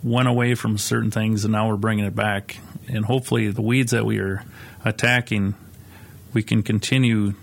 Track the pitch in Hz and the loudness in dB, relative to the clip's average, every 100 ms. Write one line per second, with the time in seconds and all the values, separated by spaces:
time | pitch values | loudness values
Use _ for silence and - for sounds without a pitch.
0 | 120 120 127 120 120 120 113 104 - 117 | 0 2 4 4 2 0 0 -2 0 0
1 | 117 110 110 110 104 107 110 104 110 104 | 0 0 0 0 0 0 0 0 0 0
2 | 101 101 104 101 - - - - - 120 | -2 0 0 -2 -6 -16 -16 -16 -6 -4
3 | 107 131 127 120 107 104 110 127 123 117 | 0 -2 0 0 0 -2 0 0 2 0
4 | 110 107 95 95 - - - - 113 - | 0 -2 -2 -6 -10 -18 -20 -4 -4 2
5 | 120 123 120 107 98 98 - - - - | 4 2 2 0 0 -2 -12 -20 -20 -20
6 | - - - 113 107 113 104 110 - 131 | -20 -20 -4 -2 0 0 2 -2 2 2
7 | 127 110 101 101 | 4 2 0 -4